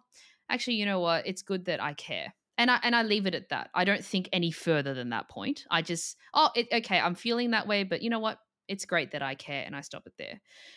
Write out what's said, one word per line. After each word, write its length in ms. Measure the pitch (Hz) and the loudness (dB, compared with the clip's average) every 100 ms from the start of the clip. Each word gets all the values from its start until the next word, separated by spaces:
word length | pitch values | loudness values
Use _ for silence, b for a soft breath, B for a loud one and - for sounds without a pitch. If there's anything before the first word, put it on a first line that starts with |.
| - B B B B | -8 B B B B
actually, 280 | 247 247 220 | -2 0 0
you 100 | 202 | 2
know 140 | 185 | 2
what? 260 | 170 165 - | 4 2 0
It's 160 | 190 | -6
good 220 | - 190 | -4 -2
that 180 | 180 151 | -2 -2
I 100 | 143 | -2
care." 400 | 147 - 92 - - _ - | -6 -6 -6 -6 -12 _ 0
And 140 | 240 | 2
I, 80 | 247 | 4
and 100 | 240 | 4
I 80 | 233 | 2
leave 240 | 226 208 190 | 4 2 2
it 80 | |
at 140 | 165 - | -2 -4
that. 200 | 120 - | -6 -2
I 100 | 165 | 2
don't 200 | 185 202 | 2 2
think 240 | - 190 180 | 0 -2 0
any 200 | 185 170 | 0 0
further 420 | - 170 156 139 | 0 2 2 2
than 160 | 131 120 | -4 -4
that 180 | 117 - | -4 -6
point. 380 | 110 101 285 - | -6 -6 -6 0
I 100 | 165 | 0
just, 340 | 165 165 - - B | 0 -4 -6 -10 B
"Oh, 180 | 285 302 | 4 4
it, 140 | 240 233 | 4 0
okay, 280 | 233 226 180 | 0 2 2
I'm 160 | 170 175 | 2 0
feeling 340 | 233 233 247 | -2 0 2
that 160 | 226 - | 0 2
way, 160 | 202 | 0
but 180 | 190 - | 0 -2
you 100 | 233 | 0
know 100 | 233 | 0
what? 180 | 214 - _ _ - | -2 -6 _ _ -10
It's 160 | 196 | -8
great 260 | - 170 127 | 0 0 0
that 120 | 147 | -4
I 120 | 135 | -6
care," 300 | 139 - 139 - | -6 -6 -8 -6
and 80 | |
I 60 | 143 | -8
stop 240 | - - - | -10 -14 -14
it 60 | - | -14
there. 220 | - 208 B B B | -12 -12 B B B